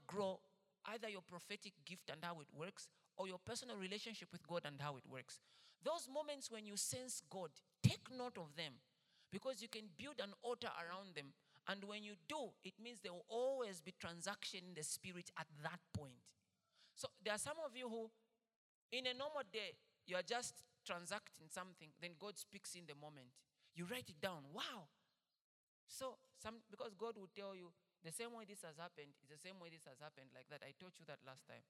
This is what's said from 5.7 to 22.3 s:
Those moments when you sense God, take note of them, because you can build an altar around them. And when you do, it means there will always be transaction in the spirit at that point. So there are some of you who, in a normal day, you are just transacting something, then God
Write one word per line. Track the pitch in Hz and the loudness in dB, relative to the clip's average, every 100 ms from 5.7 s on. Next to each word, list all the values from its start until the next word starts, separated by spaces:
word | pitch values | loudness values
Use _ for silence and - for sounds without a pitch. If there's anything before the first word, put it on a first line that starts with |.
| - | 0
Those | - 214 247 | 4 4 4
moments | 269 302 285 240 | 2 2 0 -2
when | 226 208 | -4 -2
you | 202 | 2
sense | - 254 254 - - | 2 2 0 -2 -2
God, | 190 170 - - _ | -2 -2 -4 -20 _
take | - - - 254 | 10 10 0 -2
note | 247 208 | -2 -2
of | 160 147 | -4 0
them, | 160 117 - _ _ - - | -2 -2 -16 _ _ -20 -6
because | 196 262 240 | -2 0 -2
you | 220 | -2
can | 226 214 156 | -4 -4 -6
build | 269 247 | -4 -2
an | 202 196 | -2 0
altar | 233 247 226 151 | 0 2 2 0
around | 170 185 196 | 0 -2 -4
them. | 156 139 - - - - | -4 -6 -8 -20 -6 0
And | 196 | 0
when | 196 208 | 0 -2
you | 208 202 156 | -4 -6 0
do, | 311 226 - | 2 0 -2
it | 190 - | -10 -8
means | 226 233 | -8 -6
there | 190 | -4
will | 175 - | -4 2
always | 226 254 269 226 180 | 6 8 8 4 2
be | 156 - | -4 -4
transaction | 175 170 175 202 - 190 180 | -2 0 0 2 0 -2 -4
in | |
the | 175 | 0
spirit | 156 - 185 180 170 - | 2 2 0 -4 -4 -4
at | 160 147 | -4 -2
that | 156 175 - | -2 -2 -2
point. | - 143 123 - - _ _ _ - - | -2 -2 -10 -18 -20 _ _ _ -20 -16
So | - 262 - | -4 -4 0
there | 202 | 4
are | 208 | 4
some | 277 320 | 4 0
of | 302 240 | 0 0
you | 247 | 0
who, | 226 226 - _ _ _ _ _ _ - | 0 -2 -6 _ _ _ _ _ _ 0
in | 247 254 | 4 4
a | |
normal | 247 285 294 214 | 4 2 2 0
day, | 214 196 - - _ - | 0 0 -2 -14 _ 2
you | |
are | 180 | 4
just | 180 233 240 - - _ - | 6 4 2 -2 -12 _ -2
transacting | 180 170 202 - - 160 | -2 0 -2 -2 -14 -8
something, | - 185 170 156 143 | -4 -4 -8 -16 -6
then | 170 165 | -6 -4
God | 202 | -6